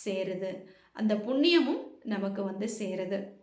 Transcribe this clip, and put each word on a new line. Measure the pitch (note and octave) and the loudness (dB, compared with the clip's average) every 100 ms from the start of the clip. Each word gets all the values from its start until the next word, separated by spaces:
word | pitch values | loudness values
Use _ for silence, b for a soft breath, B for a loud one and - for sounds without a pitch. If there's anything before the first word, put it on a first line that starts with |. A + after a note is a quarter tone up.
சேருது. | G#3 F#3+ F#3+ F#3 F#3 - - B B | -4 -2 -2 -4 -6 -8 -14 B B
அந்த | - G#3+ | -2 2
புண்ணியமும் | G#3 A#3 C4+ E4+ E4+ C4 - - - | 2 2 4 6 6 4 0 -6 -10
நமக்கு | - G3+ G3 G3 | -4 -2 -2 -2
வந்து | F#3+ F#3+ A3 A3+ | -4 -2 -4 -4
சேருது. | F#3+ F#3 F#3 G3 G3 - | -4 -4 -2 -4 -6 -14